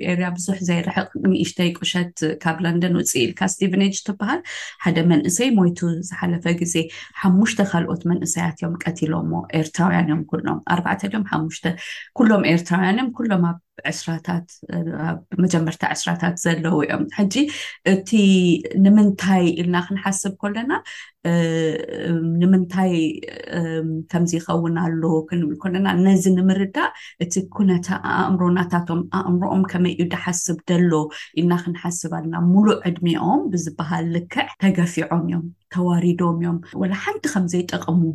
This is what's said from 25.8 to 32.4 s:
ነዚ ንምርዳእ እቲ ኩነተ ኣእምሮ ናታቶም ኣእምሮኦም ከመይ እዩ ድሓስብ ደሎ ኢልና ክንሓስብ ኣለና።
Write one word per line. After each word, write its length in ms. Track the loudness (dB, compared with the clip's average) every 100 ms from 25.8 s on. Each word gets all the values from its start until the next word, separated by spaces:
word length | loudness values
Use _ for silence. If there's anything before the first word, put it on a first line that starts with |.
| 0 4
ነዚ 200 | 6 6 4
ንምርዳእ 580 | 4 4 2 0 -2 -4 -6 -16 -8
እቲ 140 | -6 -4 -4
ኩነተ 380 | 0 2 2 0 -6 -2
ኣእምሮ 360 | 0 0 2 2
ናታቶም 500 | 0 0 -2 -2 -4 -4
ኣእምሮኦም 500 | -4 0 0 0 0
ከመይ 300 | 0 0 0
እዩ 140 | 0 -2
ድሓስብ 500 | -4 -4 -4 -4 -4 0
ደሎ 260 | 2 4 2 0 -8 -10
ኢልና 200 | 0 0 0
ክንሓስብ 540 | -2 -6 -6 -6 -6
ኣለና። 220 | -6 -6 0